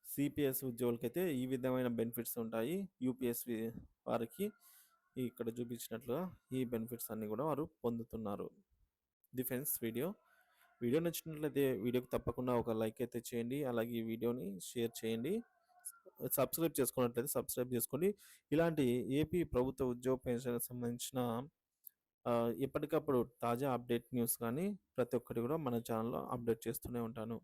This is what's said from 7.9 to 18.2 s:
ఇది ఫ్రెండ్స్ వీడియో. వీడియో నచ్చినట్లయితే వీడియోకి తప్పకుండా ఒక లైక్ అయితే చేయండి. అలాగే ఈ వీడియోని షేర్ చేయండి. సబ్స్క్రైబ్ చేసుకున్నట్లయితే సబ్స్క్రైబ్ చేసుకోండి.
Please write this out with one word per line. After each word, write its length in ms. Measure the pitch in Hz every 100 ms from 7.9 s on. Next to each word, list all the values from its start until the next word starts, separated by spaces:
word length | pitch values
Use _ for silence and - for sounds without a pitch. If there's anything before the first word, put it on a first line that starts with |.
| 117 113 113 107 98 90 - _ _ _ _ _ _ _
ఇది 100 | 123
ఫ్రెండ్స్ 360 | 127 127 151 -
వీడియో. 300 | 117 117 165 208 _ _ _ _ - _
వీడియో 200 | 120 147
నచ్చినట్లయితే 720 | 170 160 165 151 151 131 139 113
వీడియోకి 300 | 120 123 123
తప్పకుండా 460 | 117 120 123 127
ఒక 160 | 120 113
లైక్ 320 | 110 110 -
అయితే 180 | 117 120
చేయండి. 440 | - 120 117 139
అలాగే 260 | 135 117 117
ఈ 120 | 117
వీడియోని 580 | 113 113 117 123 - 180
షేర్ 320 | - 123 117 - 113
చేయండి. 360 | 113 131 220 - _ _ - - - - _ 156
సబ్స్క్రైబ్ 480 | - 131 - 165 147
చేసుకున్నట్లయితే 480 | 123 - 123 120 135
సబ్స్క్రైబ్ 460 | 127 - - 123
చేసుకోండి. 420 | 123 - 143 185 208